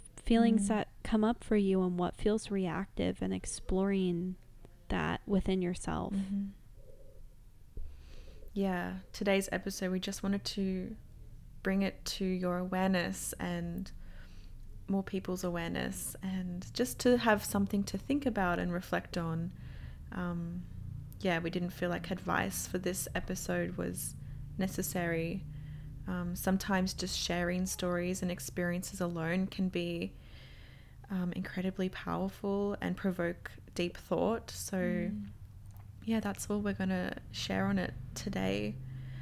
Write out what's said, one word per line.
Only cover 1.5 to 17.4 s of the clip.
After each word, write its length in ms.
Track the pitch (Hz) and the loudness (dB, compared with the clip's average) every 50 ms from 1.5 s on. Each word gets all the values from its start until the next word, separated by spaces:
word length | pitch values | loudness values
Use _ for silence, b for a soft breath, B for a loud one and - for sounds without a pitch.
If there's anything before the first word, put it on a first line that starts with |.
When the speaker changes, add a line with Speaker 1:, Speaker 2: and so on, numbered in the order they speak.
| 220 | 4
Speaker 1:
you 260 | 208 196 190 190 185 | 4 6 6 6 6
and 160 | 185 185 180 175 | 4 4 4 2
what 180 | 175 180 - | 2 0 0
feels 340 | - - 208 214 220 - - | 2 2 2 2 2 0 -2
reactive, 720 | 202 196 190 175 156 160 196 - - - 180 185 185 - | 0 0 0 0 0 -2 -4 -4 -2 0 0 0 0 0
and 100 | 185 185 | -2 -2
exploring 1040 | 190 185 - - - - - - 190 185 190 196 196 190 185 180 175 170 180 185 185 - - - - - - - - - - - | -2 -2 -4 -6 -8 -6 -2 2 2 4 4 4 4 4 4 4 2 2 0 -2 -4 -6 -10 -18 -20 -18 -18 -18 -20 -12 -4 -2
that 320 | 196 180 156 160 170 - - | 0 0 2 0 0 -2 0
within 360 | - 208 185 - - 190 190 | 2 2 4 4 4 2 2
yourself. 520 | 180 175 185 - - 165 160 - - - 202 | 2 0 0 -2 -2 -2 0 0 0 0 0
Speaker 2:
Mm-hmm. 320 | 196 196 190 196 196 202 196 196 - - - - - - - - - - - - - - - - - - - - - - - - B B B B B B B B B B B B B B B | -2 0 0 0 -2 -2 -4 -6 -10 -16 -18 -18 -16 -16 -16 -16 -14 -16 -16 -14 -14 -16 -16 -16 -18 -18 -18 -18 -18 -20 -8 -6 B B B B B B B B B B B B B B B
Yeah, 420 | - 202 196 190 185 175 180 180 185 185 185 - | -2 0 2 2 2 0 0 -2 -4 -6 -8 -8
today's 360 | - - 196 196 196 196 196 - | -4 0 4 6 6 6 4 2
episode, 380 | - 185 - 202 196 - 196 185 | 0 -2 -2 -2 -2 0 0 2
we 80 | 185 185 | 2 2
just 220 | 185 196 196 - | 0 -2 -2 0
wanted 220 | - 196 196 202 - | 0 0 0 0 0
to 520 | - - 202 196 190 185 185 185 208 220 - - - - - - - - - - - - - | -2 0 0 0 2 0 0 -2 -4 -8 -10 -12 -16 -16 -16 -14 -14 -14 -14 -14 -14 -8 -2
bring 200 | - 196 190 196 | 0 2 4 4
it 220 | 196 185 - - - | 4 2 0 -2 -6
to 200 | - - - 196 | -6 -2 0 0
your 340 | 185 185 180 180 180 175 180 | 0 2 2 2 2 2 0
awareness 760 | 185 185 185 185 190 190 190 180 170 190 196 - - - - - | 0 0 2 4 4 6 6 4 4 2 0 -2 -4 -6 -4 -2
and 520 | - 175 175 175 170 170 170 190 190 - B B B B B B B B B B B B B B - - - - - - | -2 -2 -2 -2 -2 -2 -4 -4 -4 -6 B B B B B B B B B B B B B B -12 -12 -12 -8 -2 0
more 140 | 196 196 | 0 0
people's 420 | 190 - - 185 185 - 185 185 - | 2 0 -2 -2 -2 -2 -2 0 0
awareness, 720 | 180 175 170 165 170 175 - - - 196 - - - - - | 0 0 0 -2 0 0 0 -2 -2 -2 -4 -6 -6 -6 -6
and 500 | - 190 190 185 180 180 175 180 - - | -4 -2 -2 -2 -2 -2 -4 -6 -6 -2
just 260 | - - 247 254 - - | 0 0 0 0 2 4
to 180 | - 247 247 240 | 6 8 8 8
have 260 | 233 233 214 208 | 8 6 6 6